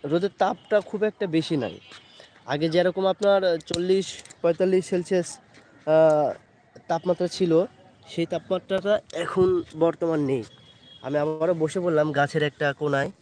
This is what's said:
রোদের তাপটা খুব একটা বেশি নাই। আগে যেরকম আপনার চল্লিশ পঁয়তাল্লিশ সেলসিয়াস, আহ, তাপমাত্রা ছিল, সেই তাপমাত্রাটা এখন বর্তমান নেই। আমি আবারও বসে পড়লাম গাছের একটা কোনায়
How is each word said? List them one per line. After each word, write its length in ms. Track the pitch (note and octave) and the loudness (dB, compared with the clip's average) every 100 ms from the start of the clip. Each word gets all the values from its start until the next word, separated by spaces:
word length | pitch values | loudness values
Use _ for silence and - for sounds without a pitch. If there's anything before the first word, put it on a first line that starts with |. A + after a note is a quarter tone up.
রোদের 300 | C#3+ E3 G3 _ | -2 -2 -2 _
তাপটা 400 | G3 A#3+ - G#3 | -2 -2 -2 -2
খুব 220 | - G3+ | -2 -4
একটা 220 | G#3+ - G3 | -4 -4 -2
বেশি 280 | D#3+ D#3 D3+ | -2 -2 -4
নাই। 180 | A2 E2 - - _ - - _ - | -4 -10 -20 -20 _ -20 -20 _ -8
আগে 240 | C#3+ D#3+ | -4 0
যেরকম 340 | E3 F3+ F3+ F#3+ | 2 0 0 -2
আপনার 360 | F#3 G3+ G3 F#3 E3 | 0 2 2 2 -2
চল্লিশ 480 | - E3+ F3+ F#3+ F#3 - - - | -4 -4 0 0 0 -12 -20 -2
পঁয়তাল্লিশ 420 | E3+ E3 F#3+ F#3 F3+ | -2 2 2 2 0
সেলসিয়াস, 440 | F3+ F3 F#3 E3+ - _ - _ - - | -4 -2 -2 -2 -12 _ -20 _ -12 2
আহ, 420 | D#3+ D#3+ D3+ C#3 - _ _ _ - - | 6 6 4 0 -4 _ _ _ -20 -6
তাপমাত্রা 400 | E3 F3+ E3+ F3 | -4 -2 -2 -2
ছিল, 240 | - F3+ D#3+ G3+ - - _ - | -2 2 2 0 -8 -20 _ -12
সেই 180 | - E3 | -6 -4
তাপমাত্রাটা 680 | E3+ - F#3 - F#3+ F#3+ G#3+ _ | -6 -4 -6 -2 -4 0 -2 _
এখন 340 | D#3+ E3 F#3 F#3 F3+ - D#3 | -8 -4 2 2 2 -4 0
বর্তমান 420 | E3 D#3+ E3+ D#3+ C#3 | 0 0 -2 -2 -2
নেই। 140 | C3 G#2 - - _ - - | -4 -6 -18 -20 _ -20 -16
আমি 160 | C3 D3 | -4 -2
আবারও 360 | D3+ D#3 E3 | -2 -2 -2
বসে 260 | E3 D#3 F#3+ | 0 -2 -2
পড়লাম 280 | F3 D#3 D3+ | 0 2 0
গাছের 320 | C#3+ C#3+ D#3+ | 0 0 0
একটা 300 | D3+ - D3 | -4 -2 -4
কোনায় 380 | C#3 D3 C#3 C#3 - | -2 -2 -2 -2 -8